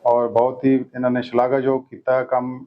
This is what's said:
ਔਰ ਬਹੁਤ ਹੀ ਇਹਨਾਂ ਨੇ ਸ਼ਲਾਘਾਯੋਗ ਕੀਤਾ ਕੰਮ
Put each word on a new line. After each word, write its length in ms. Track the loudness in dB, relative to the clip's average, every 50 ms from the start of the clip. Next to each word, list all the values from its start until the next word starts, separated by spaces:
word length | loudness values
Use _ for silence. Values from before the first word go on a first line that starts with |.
| _
ਔਰ 220 | 2 2 2 0
ਬਹੁਤ 360 | 0 2 2 2 2 0 0 2
ਹੀ 80 | 2 2
ਇਹਨਾਂ 380 | 2 0 -4 -8 -4 -2 0
ਨੇ 100 | 0 -2
ਸ਼ਲਾਘਾਯੋਗ 640 | -4 -2 0 0 2 2 0 0 0 0 -2 -2 -4 _
ਕੀਤਾ 340 | -20 -8 _ 0 0 0 0
ਕੰਮ 420 | -2 -2 -4 -2 -4 -10 -12 -16